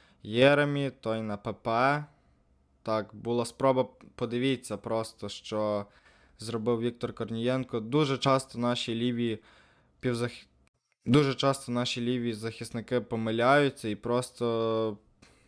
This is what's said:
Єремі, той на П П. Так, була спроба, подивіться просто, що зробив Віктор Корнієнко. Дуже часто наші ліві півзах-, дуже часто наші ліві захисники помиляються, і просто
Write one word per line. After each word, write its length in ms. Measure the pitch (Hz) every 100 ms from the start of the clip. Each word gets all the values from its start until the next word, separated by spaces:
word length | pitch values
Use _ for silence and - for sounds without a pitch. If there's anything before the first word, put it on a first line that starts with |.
| _ _
Єремі, 680 | 104 113 135 143 147 143 139 -
той 220 | 113 110
на 140 | 110 101
П 160 | 117
П. 520 | 101 117 113 131 147 147 _ _ _ _ _ _ _
Так, 320 | - 110 101
була 300 | 107 113 120
спроба, 440 | 117 - 135 131 127 - -
подивіться 600 | - 117 120 135 127 - 101
просто, 520 | 117 113 110 - 101
що 580 | - - 107 107 104 101 _ _ _ _ -
зробив 420 | 110 113 113 117
Віктор 320 | 120 120 117
Корнієнко. 680 | - 107 113 120 131 127 117
Дуже 380 | 110 143 143 131
часто 400 | 139 135 - 117
наші 360 | 120 120 -
ліві 440 | 117 123 120 117 107 - - _ _ _ _
півзах-, 460 | 127 117 123 - - _ _ _ _ _ -
дуже 280 | 135 143
часто 380 | 127 139 135 -
наші 280 | 120 123 123
ліві 320 | 120 127 120
захисники 680 | 107 113 - 113 120 104 123
помиляються, 880 | 104 113 113 113 123 143 139 - 113
і 60 |
просто 1040 | 101 117 123 123 - 120 113 113 113 110 104 _ _ - _